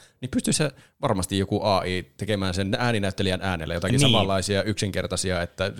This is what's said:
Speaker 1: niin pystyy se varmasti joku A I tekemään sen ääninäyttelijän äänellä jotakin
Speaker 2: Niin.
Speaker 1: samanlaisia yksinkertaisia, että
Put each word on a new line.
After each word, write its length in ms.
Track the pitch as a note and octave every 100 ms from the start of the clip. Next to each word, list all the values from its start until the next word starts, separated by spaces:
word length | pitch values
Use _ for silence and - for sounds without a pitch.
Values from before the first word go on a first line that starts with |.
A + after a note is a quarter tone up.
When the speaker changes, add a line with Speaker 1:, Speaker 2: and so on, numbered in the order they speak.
| - _
Speaker 1:
niin 100 | B2+
pystyy 220 | B3+ -
se 180 | - D3+ - - _
varmasti 360 | C#3 G2 F#2 G2
joku 220 | F#2+ G#2
A 180 | G#2 F#2+
I 180 | F2 F#2 - -
tekemään 380 | G2 G#2 F#2+
sen 200 | F2+ G2 A#2
ääninäyttelijän 600 | A#2+ A2+ G2 - F#2+ -
äänellä 320 | F#2+ F2 D#2+
jotakin 180 | E2+ F#2+
Speaker 2:
Niin. 80 | B2+
Speaker 1:
samanlaisia 600 | C#3 A2+ G2 F#2+ F#2 G2
yksinkertaisia, 800 | G2 G#2 G2+ F#2 F2+ F2+ F#2+ F2+
että 300 | F2 - F#2 G#2